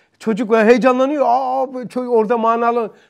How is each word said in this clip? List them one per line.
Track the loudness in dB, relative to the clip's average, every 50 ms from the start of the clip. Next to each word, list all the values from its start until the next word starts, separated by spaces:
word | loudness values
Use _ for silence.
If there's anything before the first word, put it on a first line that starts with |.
| _ _ _ _
çocuk | -6 -4 -4 -4 -2 0 2
heyecanlanıyor. | 4 4 4 4 4 4 2 2 2 0 0 0 0 0 0
Aa, | 0 0 -2 -2 -4 -4 -4 -6 -8
bu | -10
ço-, | -12 -10 -8 -8 -4 0
orada | 0 0 0 0 0 0
manalı, | 0 0 0 0 0 0 0 -2 -4 -6 -8 _ _